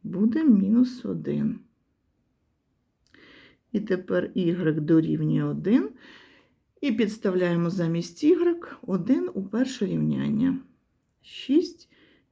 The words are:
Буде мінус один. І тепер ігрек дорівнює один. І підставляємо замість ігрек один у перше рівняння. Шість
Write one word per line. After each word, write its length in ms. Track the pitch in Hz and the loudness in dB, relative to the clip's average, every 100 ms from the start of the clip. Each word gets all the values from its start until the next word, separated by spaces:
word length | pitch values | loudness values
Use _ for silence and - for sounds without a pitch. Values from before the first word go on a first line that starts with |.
Буде 420 | 165 170 226 320 | -8 -2 0 2
мінус 600 | 320 202 190 226 254 - | 4 6 6 4 2 0
один. 560 | - 170 151 147 - - _ _ _ _ _ _ _ _ _ _ _ _ _ _ _ _ - - - _ _ | -8 -6 -4 -2 -2 -4 _ _ _ _ _ _ _ _ _ _ _ _ _ _ _ _ -20 -20 -20 _ _
І 80 | 208 | -6
тепер 500 | 214 185 185 180 - | -2 -4 0 -2 -2
ігрек 460 | - 170 175 160 156 | -2 0 0 0 -2
дорівнює 640 | 151 160 160 156 156 156 | 4 4 4 -2 0 0
один. 460 | 147 147 160 262 415 - - - - _ _ _ _ _ | -2 -4 2 2 0 -10 -20 -20 -20 _ _ _ _ _
І 120 | 285 | -4
підставляємо 800 | 220 208 - 202 180 175 170 170 | 0 -2 0 -2 0 2 2 0
замість 540 | 185 165 165 170 - | 0 -2 -2 -6 -2
ігрек 520 | 302 339 339 339 - - | 2 4 2 0 -8 -16
один 480 | - 185 180 285 359 | -4 -4 0 0 0
у 80 | - | -6
перше 440 | 190 220 262 - 190 | -6 -2 -2 -2 -2
рівняння. 720 | 165 - 69 71 71 87 90 - _ _ _ _ _ | 0 0 0 -2 0 0 -2 -8 _ _ _ _ _
Шість 680 | - - - 294 - - - _ _ _ _ | -20 -16 0 0 0 -10 -20 _ _ _ _